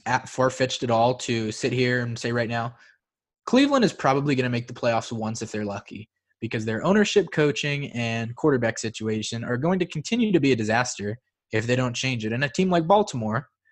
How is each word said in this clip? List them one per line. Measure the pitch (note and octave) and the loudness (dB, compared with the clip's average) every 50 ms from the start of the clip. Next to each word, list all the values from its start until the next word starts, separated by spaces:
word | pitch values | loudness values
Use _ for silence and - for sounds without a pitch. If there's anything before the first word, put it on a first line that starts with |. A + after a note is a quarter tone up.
| - | -4
at, | - B2 B2+ - - | -2 -2 -2 -2 -4
far-fetched | - - B2+ C3 B2+ - C3 B2+ - - C3+ | -2 0 0 2 2 0 -2 -2 -2 -2 -2
at | A#2+ | 0
all | A#2 A2+ A#2 B2 B2 | 2 4 4 2 2
to | B2 - - A#2+ A2+ A2+ A2 | 0 -2 -2 -2 -2 -2 -2
sit | A2 - - B2+ | -4 -4 -4 -2
here | B2+ B2+ B2+ B2 B2 B2 | 0 2 2 2 2 0
and | B2 A#2+ A#2 - | -2 -2 -6 -6
say | - A#2+ | -4 -2
right | A#2+ A#2+ A#2 A2 | -2 0 -2 -2
now, | A#2 A#2 A2+ A#2+ A#2+ _ - _ _ _ _ _ _ _ _ _ _ _ - | -2 -4 -4 -4 -8 _ -20 _ _ _ _ _ _ _ _ _ _ _ -4
Cleveland | - - B3+ C#4+ C#4+ C#4+ C4+ A3+ | 2 4 4 6 6 4 4 4
is | E3 - | 2 2
probably | - - C#3+ C3+ C#3 C#3+ D3 C#3 | 2 2 2 2 2 2 0 0
gonna | B2+ B2+ B2+ | 2 0 0
make | B2 A#2+ A#2 - | 0 -2 -4 -6
the | B2 | -8
playoffs | - - A#2+ A2+ A2+ - - | -2 0 0 0 0 0 -4
once | A#2+ A2+ G#2+ G#2+ A2+ - | -6 -6 -4 -4 -6 -6
if | A2+ G#2+ | -8 -6
they're | - G#2+ G#2+ | -6 -6 -4
lucky, | G2+ G2 G2 - - - G2+ G#2+ - _ _ _ _ _ - | -4 -6 -8 -10 -12 -14 -16 -16 -16 _ _ _ _ _ -10
because | A#2 A2 - A#2 A2 | -8 -6 -4 -4 -2
their | A2+ A2 G#2+ - | -2 -2 0 2
ownership, | E3 G3 G#3+ G#3 G#3 - G#3 F3+ D#3 | 2 4 4 4 4 4 2 2 2
coaching, | - D#3+ D3+ D3 C#3+ - - D3 C#3+ C#3+ C#3+ - | 2 2 2 2 2 0 -2 -4 -4 -4 -6 -6
and | - A#2+ A#2 A#2 A2+ A2+ A2+ A2+ A#2+ | -4 -4 -2 -2 -2 -2 -4 -6 -4
quarterback | - - D#3 C#3 B2 A#2 A2+ A2+ - | 0 2 2 4 4 2 2 0 -2
situation | - A2+ - - A2 A2 A2 G#2+ G#2 - A#2+ A#2 A#2+ | -4 -8 -6 -4 -4 -2 -2 -2 -4 -6 -6 -6 -4
are | - B2 A#2+ | -4 -4 -2
going | C#3 E3+ F#3+ F#3 | 0 0 0 0
to | F3+ | -2
continue | F3+ - D#3 - - A3+ A#3+ A#3 G#3+ | -2 -4 -8 -6 -4 0 0 2 2
to | F#3 D#3 | 2 2
be | C3+ C#3 | 4 4
a | B2+ | 2
disaster | A2+ G#2+ G#2+ A2 A#2+ B2 - - - G2+ G#2 A2+ - _ _ _ _ _ _ | 2 2 0 2 2 0 0 -4 -6 -6 -6 -6 -8 _ _ _ _ _ _
if | - A2 A2+ | -2 -2 0
they | A#2 B2 | 2 2
don't | B2+ B2+ B2 A#2 | 2 2 0 -2
change | - - C3 C3 A2+ G#2+ | -2 -4 -4 -2 -2 -4
it. | A2 A2+ | -4 -2
And | A#2+ C#3+ | -2 -2
a | C#3+ | -2
team | - - F#3+ F#3 | 0 0 2 2
like | F3+ E3+ D#3+ | 4 2 4
Baltimore, | D#3+ G3+ G#3+ G3+ - - B2+ G#2+ G#2+ G#2+ B2+ - _ _ _ _ _ | 4 4 4 4 2 -2 -4 -2 -2 -2 -2 -4 _ _ _ _ _